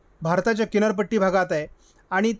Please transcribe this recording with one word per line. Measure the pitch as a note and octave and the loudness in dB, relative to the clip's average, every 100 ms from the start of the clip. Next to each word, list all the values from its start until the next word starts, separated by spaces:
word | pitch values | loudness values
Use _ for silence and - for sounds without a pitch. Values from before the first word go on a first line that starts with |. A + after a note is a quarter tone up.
| _ - | _ -8
भारताच्या | D#3+ F3+ G#3 G#3+ A3 | -2 0 0 0 0
किनारपट्टी | G3+ G#3+ G3 G3+ A3 | 0 0 0 -2 0
भागात | F#3+ F#3+ F3+ | 2 2 0
आहे | D#3 D3+ - _ _ - | -2 -6 -12 _ _ -4
आणि | F#3 A3 | 0 0